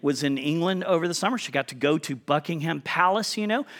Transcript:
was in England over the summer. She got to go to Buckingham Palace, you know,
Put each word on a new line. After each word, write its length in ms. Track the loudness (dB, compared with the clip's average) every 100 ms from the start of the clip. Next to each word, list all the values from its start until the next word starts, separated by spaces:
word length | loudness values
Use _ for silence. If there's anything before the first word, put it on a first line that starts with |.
was 220 | -2 0
in 160 | 0 0
England 460 | 0 0 2 0
over 240 | 0 0 0
the 60 |
summer. 240 | 0 -2 -2
She 120 | -4
got 180 | -4 -2
to 60 |
go 240 | 0 2 2
to 160 | 0
Buckingham 680 | -6 0 0 0 -4 -2 -4
Palace, 540 | -2 2 4 2 -2 -2
you 120 | 0
know, 180 | -2 -2